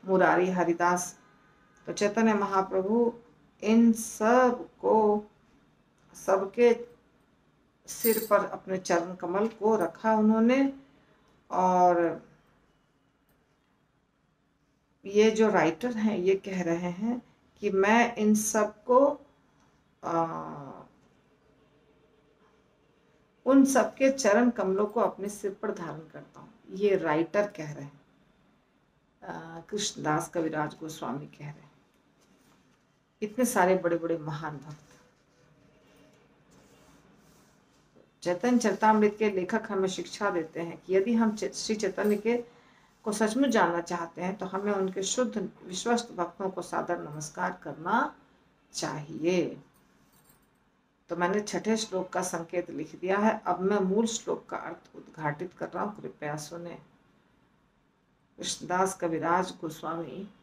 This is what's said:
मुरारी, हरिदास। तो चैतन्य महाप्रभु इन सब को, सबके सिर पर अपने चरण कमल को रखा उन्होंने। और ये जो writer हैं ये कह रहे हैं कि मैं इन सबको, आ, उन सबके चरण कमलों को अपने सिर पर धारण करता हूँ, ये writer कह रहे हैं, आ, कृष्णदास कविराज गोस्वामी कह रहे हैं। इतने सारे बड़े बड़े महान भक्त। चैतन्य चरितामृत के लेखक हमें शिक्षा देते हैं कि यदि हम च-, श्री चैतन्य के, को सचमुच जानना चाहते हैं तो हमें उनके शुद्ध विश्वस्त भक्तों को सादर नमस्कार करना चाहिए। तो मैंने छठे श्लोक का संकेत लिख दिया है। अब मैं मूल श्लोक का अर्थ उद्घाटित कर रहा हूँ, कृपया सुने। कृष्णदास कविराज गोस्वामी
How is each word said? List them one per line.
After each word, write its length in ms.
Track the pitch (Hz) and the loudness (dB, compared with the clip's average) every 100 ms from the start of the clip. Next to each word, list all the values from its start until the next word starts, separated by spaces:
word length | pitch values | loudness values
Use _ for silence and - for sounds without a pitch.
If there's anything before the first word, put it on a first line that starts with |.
| 190 | 2
मुरारी, 440 | 185 170 165 185 | 4 4 4 2
हरिदास। 680 | 180 170 170 175 180 - - _ _ _ _ _ _ - | 2 0 2 2 0 -4 -12 _ _ _ _ _ _ -12
तो 80 | |
चैतन्य 400 | 170 202 208 220 | -2 -2 2 2
महाप्रभु 800 | 208 196 196 190 190 190 226 233 - - _ _ _ | 2 2 0 0 -2 0 2 0 -2 -20 _ _ _
इन 300 | 208 226 233 | 2 6 6
सब 760 | 220 - - 214 240 254 240 - _ | 4 -2 -2 4 6 6 2 -8 _
को, 420 | - 214 214 208 208 _ _ _ _ _ _ _ _ - - | 2 4 4 2 -4 _ _ _ _ _ _ _ _ -12 0
सबके 640 | 190 196 233 240 233 - - _ _ _ _ _ _ _ _ - | 0 0 4 4 4 -2 -20 _ _ _ _ _ _ _ _ -18
सिर 400 | - 233 220 220 | -4 0 0 2
पर 160 | 202 - | 2 2
अपने 320 | 202 - 185 | -8 -6 -6
चरण 380 | 185 170 170 185 | 0 0 0 -8
कमल 320 | 175 185 226 | -4 -2 -2
को 280 | - 214 220 | 0 0 2
रखा 380 | 165 - 220 | 0 -2 0
उन्होंने। 600 | 220 214 220 226 262 277 - - _ _ _ _ _ _ | 4 4 4 4 4 2 -2 -18 _ _ _ _ _ _
और 680 | - 180 180 180 175 170 160 - _ _ _ _ _ _ _ _ _ _ _ _ _ _ _ _ _ _ _ _ _ _ _ _ _ _ _ 190 | 0 2 6 6 6 2 -2 -12 _ _ _ _ _ _ _ _ _ _ _ _ _ _ _ _ _ _ _ _ _ _ _ _ _ _ _ -2
ये 260 | 202 220 | 4 4
जो 180 | 214 220 | 6 4
writer 420 | 190 160 170 247 | 4 2 0 -4
हैं 260 | 220 214 190 | 0 0 2
ये 180 | 180 190 | 0 0
कह 280 | 202 190 | -2 -4
रहे 260 | 175 170 175 | -2 -2 -4
हैं 320 | 175 226 247 - _ _ _ | -4 -4 -4 -8 _ _ _
कि 100 | 208 | -2
मैं 460 | 190 202 226 226 - | 2 4 4 2 2
इन 200 | 214 208 | 2 2
सबको, 840 | - 220 214 - - 247 277 285 - _ _ _ _ _ _ _ | 2 0 -2 -4 2 4 4 2 -12 _ _ _ _ _ _ _
आ, 220 | - 165 165 165 156 151 135 104 - _ _ _ _ _ _ _ _ _ _ _ _ _ _ _ _ _ _ _ _ _ _ _ _ _ - | -4 -2 -2 -4 -10 -12 -14 -18 -20 _ _ _ _ _ _ _ _ _ _ _ _ _ _ _ _ _ _ _ _ _ _ _ _ _ 4
उन 200 | 269 269 | 6 8
सबके 460 | 247 214 - 269 | 4 2 2 2
चरण 380 | 269 220 208 247 | 4 4 6 4
कमलों 360 | 233 185 190 208 | 2 -2 0 0
को 140 | 233 | 0
अपने 300 | 196 - 196 | -2 -2 -10
सिर 240 | 202 202 | -6 -8
पर 180 | 196 208 | -6 -8
धारण 280 | 196 170 151 | -8 -10 -12
करता 400 | 156 147 147 - | -14 -18 -20 -20
हूँ, 140 | - _ - | -20 _ -16
ये 260 | 190 202 190 | -2 2 2
writer 580 | 160 151 165 208 202 - | 2 0 0 0 -2 -4
कह 160 | 151 | -12
रहे 100 | 143 | -12
हैं, 180 | 139 - _ _ _ _ _ _ _ _ _ _ _ _ | -16 -18 _ _ _ _ _ _ _ _ _ _ _ _
आ, 360 | 196 165 165 165 | -14 -14 -14 -16
कृष्णदास 680 | 165 208 202 - 147 151 160 | -10 -6 -6 -6 -2 -2 -2
कविराज 440 | 175 160 156 151 | -4 -4 -4 -6
गोस्वामी 520 | - 156 - 135 135 151 | -8 -14 -10 -8 -10 -12
कह 140 | - | -16
रहे 100 | 147 | -16
हैं। 220 | - - _ _ _ _ _ _ _ _ _ _ _ _ _ _ _ | -16 -20 _ _ _ _ _ _ _ _ _ _ _ _ _ _ _
इतने 240 | 208 214 247 | -8 -2 -2
सारे 320 | 208 180 185 | 2 4 4
बड़े 200 | 175 170 | 2 -2
बड़े 200 | 165 165 | -2 -4
महान 400 | 151 151 160 147 | -4 -8 -10 -12
भक्त। 280 | 151 151 _ - _ _ _ _ _ _ _ _ _ _ _ _ _ _ _ _ _ _ _ _ _ _ _ _ _ _ _ _ _ _ _ _ | -16 -20 _ -20 _ _ _ _ _ _ _ _ _ _ _ _ _ _ _ _ _ _ _ _ _ _ _ _ _ _ _ _ _ _ _ _
चैतन्य 340 | 175 175 240 240 | -4 -2 2 2
चरितामृत 580 | 220 196 220 214 208 208 | 2 2 4 6 4 2
के 100 | 220 | 0
लेखक 340 | 190 180 220 220 | 0 -2 -4 -4
हमें 180 | 196 190 | -2 -2
शिक्षा 420 | 185 175 - 202 | -4 -10 -4 -2
देते 300 | 180 160 151 | -2 -4 -8
हैं 220 | 170 165 - | -10 -10 0
कि 100 | 190 | 0
यदि 180 | 196 | 2
हम 220 | 226 226 214 | 2 2 0
च-, 180 | 185 | -6
श्री 220 | - - 214 | -6 -6 -2
चैतन्य 400 | 190 190 208 202 | -2 -2 0 0
के, 440 | 226 240 240 - _ _ _ _ | 0 -2 -4 -18 _ _ _ _
को 80 | - | -8
सचमुच 380 | 208 220 233 277 | -2 0 2 2
जानना 320 | 220 170 170 | 4 2 0
चाहते 400 | 175 175 165 - | -4 -6 -8 -6
हैं 160 | 180 208 | -6 -6
तो 80 | 185 | -6
हमें 280 | 190 202 | -4 -2
उनके 300 | 202 190 185 | -2 -2 -2
शुद्ध 460 | 190 - 247 214 185 - - | -4 -2 -2 -2 -8 -10 -12
विश्वस्त 460 | 185 233 240 233 | -8 -2 -2 -2
भक्तों 380 | - 175 - 190 | -6 -6 -4 -8
को 120 | 185 | -6
सादर 380 | 175 175 165 175 | -6 -6 -4 -6
नमस्कार 600 | 165 143 151 - 185 185 | -6 -12 -12 -6 -6 -6
करना 520 | 156 143 170 226 302 - _ _ _ _ _ | -14 -10 -2 -2 -2 -8 _ _ _ _ _
चाहिए। 880 | - 156 151 147 - 160 180 139 - - _ _ _ _ _ _ _ _ _ _ _ _ _ _ | -10 -8 -8 -10 -4 0 0 -2 -6 -18 _ _ _ _ _ _ _ _ _ _ _ _ _ _
तो 60 | 170 | -2
मैंने 260 | 175 208 | 0 0
छठे 360 | 202 185 208 220 | -2 -6 0 -2
श्लोक 320 | - 190 185 | -2 -6 -4
का 120 | - | -4
संकेत 480 | 180 170 165 180 175 | -4 -6 -4 -6 -4
लिख 260 | - 151 156 | -8 -10 -8
दिया 220 | 180 196 | -2 2
है। 240 | 220 220 - | 2 2 -2
अब 140 | 180 | -2
मैं 200 | 190 208 | 0 2
मूल 260 | 190 196 226 | 2 2 0
श्लोक 400 | - - 165 - | -4 -6 -6 -6
का 80 | - | -10
अर्थ 380 | - 170 _ 175 | -10 -14 _ -20
उद्घाटित 580 | - - 156 147 180 | -20 -8 -6 -6 -10
कर 160 | - - | -10 -10
रहा 140 | 180 | -6
हूँ, 180 | 202 208 | -8 -8
कृपया 360 | - - 151 151 | -14 -10 -8 -8
सुने। 420 | - 170 170 139 - _ _ _ _ _ _ _ _ _ _ _ _ _ _ - | -10 -14 -14 -16 -20 _ _ _ _ _ _ _ _ _ _ _ _ _ _ -12
कृष्णदास 580 | - - 156 180 190 - | -10 -8 -4 0 0 -2
कविराज 540 | 175 160 160 175 185 | -4 -2 0 0 0
गोस्वामी 800 | - 165 151 156 165 160 170 208 _ | -6 -12 -10 -8 -8 -10 -12 -16 _